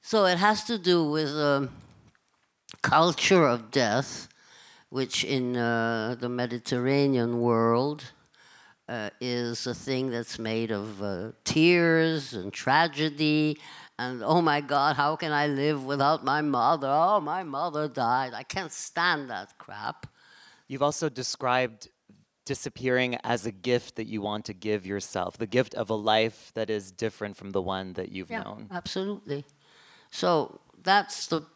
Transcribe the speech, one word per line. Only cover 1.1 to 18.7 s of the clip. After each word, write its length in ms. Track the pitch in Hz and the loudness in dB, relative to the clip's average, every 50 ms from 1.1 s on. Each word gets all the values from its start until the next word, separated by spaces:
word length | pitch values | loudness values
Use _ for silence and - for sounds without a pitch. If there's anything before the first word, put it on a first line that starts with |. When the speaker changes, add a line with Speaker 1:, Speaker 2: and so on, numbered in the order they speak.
| 147 156 156 143 | 2 0 0 -2
Speaker 1:
a 400 | 143 156 151 147 139 139 139 131 - - - - - - _ _ _ _ _ _ _ _ _ _ _ _ _ - - - | -2 0 2 4 4 2 2 -2 -6 -14 -20 -20 -20 -20 _ _ _ _ _ _ _ _ _ _ _ _ _ -20 -18 -4
culture 640 | - - - 151 165 175 160 - - - 196 180 160 | -2 2 4 6 4 4 2 0 2 4 6 6 6
of 260 | 135 120 120 113 107 | 6 4 2 -2 -2
death, 560 | - 143 127 110 104 123 139 - - - - - _ _ _ - - - - - - - _ _ | 0 0 2 2 2 0 0 -2 -8 -14 -14 -16 _ _ _ -20 -20 -20 -20 -20 -20 -20 _ _
which 340 | - 131 131 120 - - - | -4 -4 -4 -2 -2 -4 -2
in, 340 | - 139 131 127 123 123 123 | 0 0 0 0 0 0 0
uh, 580 | 117 117 117 117 113 113 117 113 110 113 123 117 | 0 2 2 2 0 0 0 -2 -2 -4 -6 -6
the 100 | 123 120 | -6 -6
Mediterranean 1120 | 123 123 123 120 120 120 - - 131 123 123 131 139 143 143 139 135 123 117 117 120 120 | -4 -2 -4 -4 -4 -8 -4 -2 -2 0 2 2 4 4 4 4 4 2 2 2 0 0
world, 640 | 120 120 117 113 113 113 117 117 131 143 151 147 - - - _ _ _ _ _ - - - - - _ _ _ _ - | 2 2 4 4 4 4 4 4 2 0 -4 -8 -12 -20 -20 _ _ _ _ _ -20 -20 -20 -20 -20 _ _ _ _ -10
uh, 220 | 120 117 107 104 - _ | -8 -8 -8 -8 -8 _
is 460 | 123 127 123 123 120 120 120 120 - 127 | -6 -4 -2 -2 -2 -4 -4 -6 -6 -6
a 60 | 120 | -6
thing 360 | - - 139 135 127 131 131 | -6 -4 -4 -2 -2 -2 -2
that's 300 | 120 120 117 - - - | -2 -4 -6 -6 -8 -6
made 320 | 113 110 110 113 113 110 | -4 -2 -2 -2 0 -2
of, 300 | 110 101 101 110 107 98 101 | -2 -4 -4 -6 -8 -6 -6
uh, 280 | 104 98 87 95 110 - _ _ | -4 -4 -4 -6 -8 -12 _ _
tears 880 | - - 156 156 170 180 175 170 165 165 165 160 160 160 156 135 127 123 | -2 2 4 6 6 6 6 6 4 4 4 4 2 0 -2 -4 -6 -10
and 180 | 107 90 101 | -8 -8 -8
tragedy 1040 | - - - - 131 151 165 170 143 139 156 156 143 143 156 151 151 151 151 151 151 147 - - - - - - _ - | -10 -6 0 2 4 4 4 2 0 -2 -2 -2 0 0 0 2 2 2 2 0 -2 -4 -10 -20 -20 -20 -20 -20 _ -8
and, 240 | 120 127 127 123 110 | -8 -6 -6 -6 0
"Oh 180 | 104 156 175 | 2 4 4
my 200 | 170 160 147 147 | 4 4 2 2
God, 340 | 147 135 143 143 139 151 147 | 0 0 0 2 2 2 2
how 200 | 123 147 147 156 | 2 0 0 0
can 160 | 156 - 156 | -2 -2 -2
I 140 | 151 147 147 | 0 2 2
live 380 | 147 139 135 139 151 156 143 131 | 0 0 0 0 0 0 -2 -2
without 380 | 131 143 143 139 143 160 147 110 | -4 0 2 4 4 2 2 0
my 180 | 135 139 151 | -2 0 0
mother? 460 | 151 147 139 123 113 127 170 156 139 135 | 0 0 2 2 4 4 2 2 2 0
Oh, 300 | 139 151 165 180 214 208 | 2 4 4 4 4 2
my 240 | 156 147 156 185 185 | 0 0 -6 -6 -6
mother 440 | 160 139 135 160 175 151 151 151 151 | -6 -6 -4 -4 -4 -2 -4 -4 -4
died." 460 | - 139 123 117 123 127 135 127 120 | -2 0 0 2 2 2 0 -2 -6
I 80 | 110 135 | -10 -12
can't 280 | _ - 180 190 156 | _ -8 -8 -6 -8